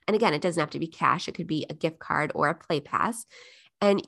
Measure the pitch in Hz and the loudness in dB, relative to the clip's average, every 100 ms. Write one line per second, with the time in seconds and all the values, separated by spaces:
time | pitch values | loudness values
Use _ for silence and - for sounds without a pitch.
0 | - 208 214 151 185 165 147 147 160 - | -2 2 4 2 0 0 -2 -4 -8 0
1 | 147 156 - - 165 156 - 156 160 165 | 2 2 -2 -8 -4 -4 -4 -4 -4 -4
2 | - 156 151 160 151 170 - 151 - - | -4 -2 -2 0 0 0 -2 -4 -2 -2
3 | 208 247 - - - - - - 202 202 | -2 -4 -12 -20 -20 -20 -20 0 2 2